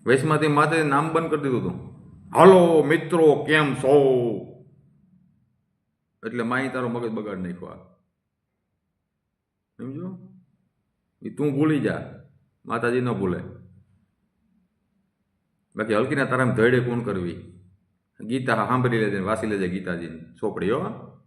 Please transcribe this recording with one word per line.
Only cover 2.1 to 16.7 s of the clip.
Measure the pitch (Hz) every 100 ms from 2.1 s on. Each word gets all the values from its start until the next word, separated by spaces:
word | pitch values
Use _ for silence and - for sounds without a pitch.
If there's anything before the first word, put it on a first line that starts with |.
| - - -
"હાલો | 170 185 170 160
મિત્રો, | 143 160 151 170 160 135
કેમ | 113 156 147
છો?" | 123 131 143 135 123 120 101 - - - _ _ _ _ _ _ _ _ _ _ _ _ _ _ _ 113
એટલે | 120
માએ | 117 127 135
તારો | 127 123
મગજ | 120 117
બગાડી | 110 107 95
નાખ્યો | 92 90 80
આ. | 80 - _ _ _ _ _ _ _ _ _ _ _ _ _ _ _ _ _ _ _
સમજો? | 120 143 180 185 - - _ _ _ _ _ _ _ _
એ | 113
તું | - 147
ભૂલી | 139 156 151
જા, | 107 80 - - - _ _ _ -
માતાજી | 110 120 123
ન | 123
ભૂલે. | 104 95 85 - - - - _ _ _ _ _ _ _ _ _ _ _ _ _ _ _ _ _ _ _ -
બાકી | 110
હલકીના | 107 127 147
તારામાં | 127 127 127
ધૈડે | - 113